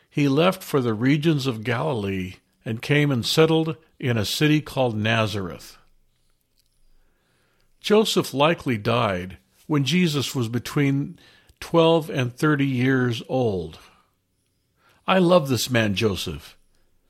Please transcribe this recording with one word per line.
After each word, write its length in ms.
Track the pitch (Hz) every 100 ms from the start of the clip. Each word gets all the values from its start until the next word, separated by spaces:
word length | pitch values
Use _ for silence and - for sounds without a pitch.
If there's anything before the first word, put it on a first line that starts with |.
| _
he 180 | - 143
left 340 | 135 180 185
for 180 | - 143
the 140 | 120
regions 540 | 107 127 151 165 147 131
of 160 | 110
Galilee 720 | 107 120 156 120 98 95 92 - _ _
and 200 | 123 113
came 260 | - 147 147
and 160 | 127 104
settled 500 | - 160 165 160 - _ -
in 160 | 131 117
a 80 |
city 380 | 98 - 151 151
called 340 | - 139 127 107
Nazareth. 840 | 110 113 107 101 90 - - - _ _ _ _ _ _ _ _ _ _ _ _ _ _ _ _ _ _ _ _
Joseph 520 | - 208 214 185 -
likely 460 | 131 151 170 139 110
died 600 | 107 120 110 90 92 - _ _ -
when 180 | 151
Jesus 520 | 131 180 175 147 117 139
was 140 | 113
between 680 | 120 - 147 139 139 147 - - _ _ -
twelve 520 | - 170 165 165 156
and 200 | 147 123
thirty 360 | - 156 143 139
years 560 | 127 127 131 123 117 -
old. 520 | 131 117 92 80 - - _ _ _ _ _ _ _ _ _ _ _ -
I 100 | 190
love 300 | 175 180 143
this 220 | 117 -
man 260 | 117 110 95
Joseph. 640 | 110 90 95 73 - - _ _ _ _